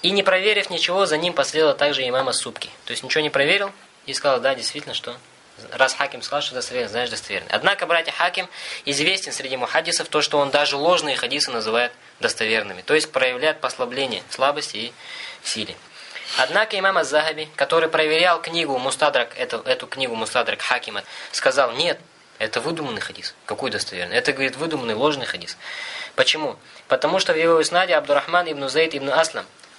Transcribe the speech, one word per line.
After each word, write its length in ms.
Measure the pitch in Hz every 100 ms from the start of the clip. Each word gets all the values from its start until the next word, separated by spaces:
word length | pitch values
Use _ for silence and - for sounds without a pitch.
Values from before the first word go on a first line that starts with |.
И 100 | -
не 120 | 202
проверив 480 | 196 185 202 202 -
ничего, 340 | 170 - 185
за 140 | 190 151
ним 160 | 175
последовало 400 | 160 135 151 156
также 340 | 135 147 135 127
имама 240 | 127 135
Субки. 380 | 117 127 110 - - -
То 60 |
есть 100 | 120
ничего 180 | 131 160
не 80 | 151
проверил 420 | 139 143 196 202 - - - -
и 80 |
сказал, 260 | 135 147 131
да, 140 | 127
действительно, 400 | 131 113 147 143
что 220 | 120 - 123 - - - - 110
раз 240 | - 131
Хаким 280 | - 143 127
сказал, 200 | - 147
что 120 | 143
достоверный, 340 | 127 117 123 113
значит 220 | 113 123
достоверный. 380 | 120 - 98 82
Однако, 340 | 110 160 196 165
братья, 240 | 165 160
Хаким 380 | - 175 185 180 - - - -
известен 460 | 139 156 190 147
среди 240 | 127 135 131
мухаддисов 520 | 123 156 160 165 160
то, 120 | 151
что 160 | 147 151
он 120 | 139
даже 260 | 143 147 143
ложные 400 | 151 269 151 131
хадисы 340 | - - -
называет 420 | 120 107 113 120 - - -
достоверными. 600 | 117 - 110 110 101 90
То 120 | -
есть 180 | 151 156
проявляет 480 | 131 131 123 151 151
послабление, 640 | 131 - 123 127 135 101 -
слабости 460 | - 131 147 143 107
и 160 | 120 - - - - -
силе. 340 | - 110 104 87 - - - - - -
Однако 400 | 131 180 220 208
имам 200 | 190 185
Аз-Захаби, 500 | 143 147 156 151 156
который 340 | - 139 165 160
проверял 540 | 160 156 160 180 165
книгу 340 | 165 165 156 131
Мустадрак, 600 | 131 131 151 135 117 -
эту, 200 | 123 113
эту 280 | 131 127 -
книгу 300 | - 131 113
Мустадрак 460 | 110 127 117 101
Хакима, 420 | - 127 - 104 - - -
сказал, 400 | - 139 131 127
нет, 280 | 120 170 143 - - - -
это 220 | 113 123
выдуманный 400 | 110 160 143 110
хадис. 340 | - - - - -
Какой 240 | - 135
достоверный? 460 | 104 - 92 87 110
Это, 160 | -
говорит, 240 | 135 135 131
выдуманный 380 | 165 151 120
ложный 320 | 107 143 143 117
хадис. 300 | - - - - - - - - -
Почему? 420 | 131 156 151 - - - -
Потому 320 | - 147 185
что 120 | -
в 40 | 160
его 260 | 165 165
иснаде 320 | 156 175 185
Абдурахман 560 | 160 143 143 135 175 170
ибн 180 | 147 135
Зейд 280 | 139 160 147
ибн 140 | 139
Аслам 360 | 135 - 113 90 - -